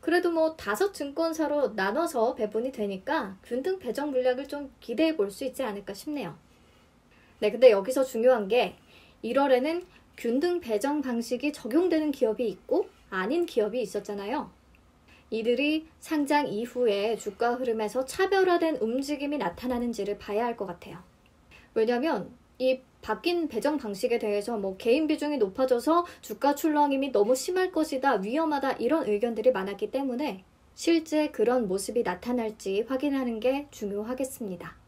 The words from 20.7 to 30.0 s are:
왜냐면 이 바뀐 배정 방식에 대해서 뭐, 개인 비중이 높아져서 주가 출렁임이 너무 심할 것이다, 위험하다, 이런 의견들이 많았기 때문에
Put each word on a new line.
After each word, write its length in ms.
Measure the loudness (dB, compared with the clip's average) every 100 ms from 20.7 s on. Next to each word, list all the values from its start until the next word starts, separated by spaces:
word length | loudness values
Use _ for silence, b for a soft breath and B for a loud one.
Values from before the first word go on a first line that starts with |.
| -10 -14 -18 -20 _ _ _ _ B B
왜냐면 560 | 0 2 2 2 -2 -4 -14 _ _
이 220 | 0 0 -2 _
바뀐 440 | -4 -2 0 0 -2
배정 300 | 0 0 0
방식에 420 | -4 -4 0 0
대해서 380 | 0 -2 -2 -4
뭐, 200 | -4 -4
개인 280 | 2 2 4
비중이 300 | 0 0 0
높아져서 680 | 0 0 2 2 4 2 2 B
주가 340 | -14 -2 0 2
출렁임이 560 | 2 4 4 2 2
너무 240 | 2 4 2
심할 340 | 2 0 0
것이다, 440 | 0 0 0 2
위험하다, 580 | 0 0 0 0 0 -2
이런 340 | -2 0 2 2
의견들이 460 | 0 0 2 2
많았기 400 | 2 -2 -6 -4
때문에 500 | -4